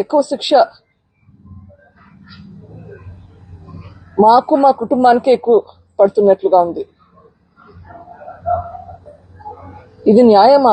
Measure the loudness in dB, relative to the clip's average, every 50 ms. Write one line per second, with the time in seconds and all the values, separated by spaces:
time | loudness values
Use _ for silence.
0 | -2 -2 -2 -4 -4 -4 -8 -12 -6 -2 0 0 0 -2 -4 _ _ _ _ _
1 | _ _ _ _ _ _ _ _ _ -20 -20 -20 -20 -20 _ _ _ _ _ _
2 | _ _ _ _ _ -20 -20 -20 -20 -20 -20 -20 -20 -20 -20 -20 -20 -20 -20 -20
3 | -20 -20 -20 -20 -20 -20 _ _ -20 -20 -20 -20 -20 -20 -20 -20 -20 -20 -20 -20
4 | -20 -10 -4 -2 0 2 2 2 0 0 -2 0 0 0 -2 -2 -6 -6 -4 -2
5 | 0 0 0 0 0 -2 -2 -2 -2 -2 -2 -2 -2 -4 _ _ _ _ _ -2
6 | -2 0 0 0 0 0 0 0 -2 -2 0 0 0 -2 -6 -10 -14 -16 _ _
7 | _ _ _ _ _ _ _ _ _ _ _ _ _ -20 -20 -20 -20 -20 -20 -20
8 | -20 -20 -20 -20 -20 -20 -20 -14 -10 -8 -8 -8 -8 -12 -18 -20 -20 -20 -20 -20
9 | _ -20 -20 _ _ _ -20 -20 -20 -20 -20 -20 -20 -20 -20 -20 -20 _ _ _
10 | -2 0 2 2 4 4 4 4 4 4 4 2 2 0